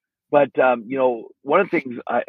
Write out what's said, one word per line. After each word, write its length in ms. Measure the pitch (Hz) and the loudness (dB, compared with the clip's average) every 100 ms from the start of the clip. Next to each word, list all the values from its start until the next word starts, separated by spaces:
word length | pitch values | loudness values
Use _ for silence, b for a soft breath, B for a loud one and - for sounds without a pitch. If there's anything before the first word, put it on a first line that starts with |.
| _ _ - | _ _ 0
But, 280 | 147 139 - | 2 2 2
um, 260 | 131 120 110 | 2 2 -2
you 120 | 135 | 0
know, 300 | 127 120 - _ | 0 0 -8 _
one 180 | 135 170 | 0 0
of 100 | 190 | 2
the 100 | 170 | -2
things, 160 | 127 120 - | -4 -12 -4
I, 160 | 120 | -4